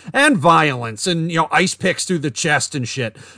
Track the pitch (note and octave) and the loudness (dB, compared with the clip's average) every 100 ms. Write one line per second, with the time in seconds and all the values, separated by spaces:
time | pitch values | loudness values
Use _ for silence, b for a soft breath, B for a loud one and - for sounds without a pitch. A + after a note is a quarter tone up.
0 | B C4 D4 G#3 E3 D#3+ D3+ B2+ A#2 G#2+ | B 2 2 4 6 6 4 0 -6 -6
1 | F#3 E3+ E3 E3 D#3 D3+ F#3 - F#3 - | -4 -2 -2 -2 0 0 0 0 -2 -2
2 | - F3 C#3+ - D#3 C#3+ - D3 A#2+ C3+ | -2 -2 -2 -4 0 0 -2 -6 -6 -6
3 | A2+ - B | -8 -10 B